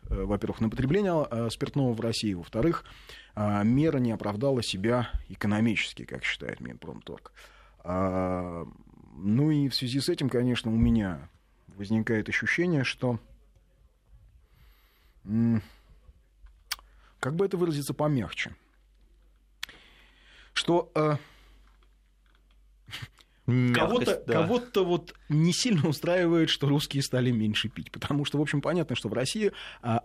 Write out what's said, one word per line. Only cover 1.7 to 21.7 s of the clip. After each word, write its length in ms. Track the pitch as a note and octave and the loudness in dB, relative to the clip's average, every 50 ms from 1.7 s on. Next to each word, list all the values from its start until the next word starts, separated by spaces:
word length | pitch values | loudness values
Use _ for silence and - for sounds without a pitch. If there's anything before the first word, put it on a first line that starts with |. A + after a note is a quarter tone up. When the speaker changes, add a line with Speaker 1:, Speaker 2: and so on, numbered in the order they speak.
| - C#3+ C3+ B2 A2+ | -2 0 0 0 0
Speaker 1:
в 60 | A2 | 0
России, 320 | A2+ A2+ A2 - A2 G#2 F#2 | -2 -2 -2 -2 -2 -2 -2
во-вторых, 500 | F2 E2 - - A2 C#3 E3 E3+ - - - - - - - - - - - - | -4 -6 -6 -2 0 2 2 0 0 -4 -12 -20 -20 -20 -20 -20 -20 -20 -10 -4
э, 280 | G#2+ G#2 G#2 G#2 G2+ G2+ | -2 0 0 2 2 4
мера 320 | A2+ B2 C#3 D#3 D#3+ D3 | 4 4 4 4 2 2
не 160 | C3 B2 A#2 | 2 0 0
оправдала 500 | A2 F#2 - G#2 G2+ G#2 C#3 C#3 C3+ A#2+ | -2 -2 -2 -4 -2 0 0 0 0 0
себя 480 | G#2+ - - F#2+ G2 A2+ A#2+ B2 A2+ - - - - - | -2 -2 -4 -2 0 2 2 2 0 -2 -4 -6 -8 -8
экономически, 760 | F#2+ - - G#2 G#2 G#2+ A2+ A#2 G2+ - - - - - - | -8 -4 -2 0 2 4 4 2 2 0 -2 -6 -8 -12 -14
как 200 | - - B1+ - | -12 -10 -6 -6
считает 360 | - - - C#2+ G#1+ - - | -6 -6 -6 -6 -10 -10 -10
Минпромторг. 720 | A#1+ B1 - - - D#2+ A#1+ G#1+ - - - - - - _ - - - - - - - _ - - | -10 -14 -14 -14 -14 -14 -14 -14 -14 -14 -16 -16 -16 -20 _ -20 -20 -20 -20 -20 -20 -20 _ -12 -8
А, 840 | F2 F2+ F#2 F#2+ F#2 F#2 F#2 F#2 F#2 F#2 F2+ F2+ F2 E2+ E2+ D2+ - - - - - - - - G1+ A1+ | -4 -2 0 0 0 0 0 0 0 -2 -4 -4 -6 -8 -10 -10 -12 -14 -20 -20 -20 -20 -20 -20 -20 -12
ну 360 | C#2+ F#2 G2+ A2 C3 D3 D#3 | -4 0 2 4 4 4 4
и 180 | D3+ C#3+ C#3+ C3 | 4 2 2 0
в 60 | - | 0
связи 260 | - C3+ A#2 B2+ C#3 | -2 -4 -2 -2 -2
с 80 | - F3 | 0 -2
этим, 200 | E3+ - D3 B2 | -2 0 0 0
конечно, 400 | B2+ A#2+ B2 B2+ A#2+ G#2+ - A2+ | 2 2 2 2 0 0 0 0
у 40 | A2+ | 2
меня 520 | A2+ A#2 A#2 A#2 A2+ G2+ F#2 E2 C#2 D#2 - _ _ _ _ _ _ _ - F#2 | 4 4 6 4 4 2 0 -4 -8 -12 -18 _ _ _ _ _ _ _ -18 -14
возникает 520 | G2 G2+ G2+ A2 A2+ A2 A#2+ A2+ G#2+ G2 - | -10 -4 0 0 0 2 2 0 0 0 -2
ощущение, 520 | - - A#2 - - E3+ F3 F3+ E3 C#3 A#2+ | -4 -2 -2 -2 0 0 0 2 2 0 0
что, 340 | - - - C3 B2 A#2 A2+ - - - - _ _ _ _ _ _ _ _ _ _ _ _ _ _ - - - - - - _ _ _ - - - - _ _ _ _ _ _ _ _ _ - | -2 -4 -4 -2 -2 -2 -4 -6 -12 -20 -20 _ _ _ _ _ _ _ _ _ _ _ _ _ _ -20 -20 -20 -20 -20 -20 _ _ _ -20 -20 -20 -20 _ _ _ _ _ _ _ _ _ -6
м, 380 | G2 G#2+ A2+ A#2 A#2 A#2 G#2 - - - - _ - - - _ - - _ _ _ _ _ - - - - - - - - - - - - - - _ _ | -2 0 2 4 4 2 2 -2 -6 -14 -20 _ -20 -20 -20 _ -20 -20 _ _ _ _ _ -20 -20 -20 -16 -12 -12 -12 -12 -14 -20 -20 -20 -20 -20 _ _
как 140 | - C3 D#3+ | -4 -2 0
бы 80 | F3 G3 | 2 0
это 120 | F#3+ G3+ | 2 2
выразиться 380 | E3+ F3 E3 D3 C#3+ C#3 - C#3 | 0 0 2 0 0 -2 -4 -2
помягче, 600 | - D3+ D3+ C#3+ A#2+ F#2 - - - - - - - _ _ _ _ _ _ _ _ - - _ _ _ _ _ _ _ _ _ _ - - - - - - - - - - _ _ _ - - - - - | 0 0 2 2 0 0 -2 -6 -8 -10 -10 -12 -16 _ _ _ _ _ _ _ _ -20 -20 _ _ _ _ _ _ _ _ _ _ -18 -18 -18 -20 -20 -20 -20 -20 -20 -20 _ _ _ -20 -20 -20 -18 -10
что, 380 | - - - - E3+ F3 E3+ - - | -8 -4 2 2 4 2 2 0 0
э, 220 | D3+ D#3 D3+ D3 - - - - - - - - - - _ | 0 2 2 2 0 -4 -10 -20 -20 -20 -20 -20 -20 -20 _